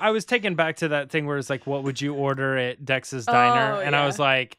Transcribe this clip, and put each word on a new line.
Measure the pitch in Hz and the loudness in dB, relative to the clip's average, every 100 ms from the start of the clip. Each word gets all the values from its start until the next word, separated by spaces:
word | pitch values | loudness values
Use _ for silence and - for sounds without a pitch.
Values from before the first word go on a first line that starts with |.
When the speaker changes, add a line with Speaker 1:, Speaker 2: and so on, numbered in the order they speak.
Speaker 1:
I | 208 | 0
was | 220 | 0
taken | - 247 202 170 | 0 0 0 0
back | 160 156 | 0 -2
to | 165 | -2
that | 147 139 | -2 -2
thing | 160 147 | -4 -2
where | 143 | -4
it's | 131 | -4
like, | 131 | -6
"What | - 139 | -4 -4
would | 135 123 | -4 -4
you | 143 | -4
order | 143 139 135 135 131 | -2 -2 0 0 0
at | 123 123 | -2 -4
Dex's | 139 131 - 131 | -2 -2 -2 -6
Diner?" | 117 240 240 240 139 - | 2 4 6 4 2 -2
Speaker 2:
Oh, | |
Speaker 1:
And | 143 | 0
I | 143 | 2
Speaker 2:
yeah. | 143 | 2
Speaker 1:
was | 127 | 2
like, | 139 131 127 | 2 2 0